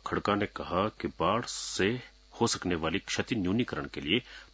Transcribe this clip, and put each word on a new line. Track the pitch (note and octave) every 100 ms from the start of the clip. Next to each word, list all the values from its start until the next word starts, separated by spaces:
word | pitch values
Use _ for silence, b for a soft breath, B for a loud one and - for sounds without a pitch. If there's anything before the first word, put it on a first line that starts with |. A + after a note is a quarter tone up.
| -
खड़का | F2 G#2 G#2
ने | G2+ -
कहा | - F2 G#2+ -
कि | - -
बाढ़ | F2 A2 B2
से | - - - F#2+ B2 - - -
हो | - A#2
सकने | - F#2 E2+
वाली | D#2+ F2
क्षति | - - - A#2+
न्यूनीकरण | F2+ A2 A#2 - C#2+
के | -
लिए | C#2 A2 B B B